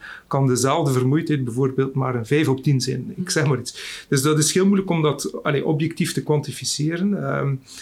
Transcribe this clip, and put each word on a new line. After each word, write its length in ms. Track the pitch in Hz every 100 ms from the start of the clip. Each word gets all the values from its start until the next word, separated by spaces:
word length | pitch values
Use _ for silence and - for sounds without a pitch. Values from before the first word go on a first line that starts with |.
| - - -
kan 200 | 139 135
dezelfde 460 | 120 131 156 143
vermoeidheid 520 | 127 127 151 170 147
bijvoorbeeld 500 | 120 120 139 135 135
maar 200 | 135 127
een 120 | 123 110
vijf 220 | 147 147
op 140 | 131
tien 180 | 156 131
zijn. 320 | 127 131 - -
Ik 140 | 180
zeg 160 | 160 147
maar 120 | 120
iets. 480 | - - - - -
Dus 140 | 143
dat 160 | 147 151
is 160 | -
heel 120 | 185 196
moeilijk 240 | 196 190
om 120 | 165
dat, 400 | 151 - - -
allee, 220 | - 139 -
objectief 460 | 151 160 - 160
te 100 | -
kwantificeren. 1040 | 127 147 143 - 131 - 151 170 202 185
Ehm, 300 | 139 139 139 135 - -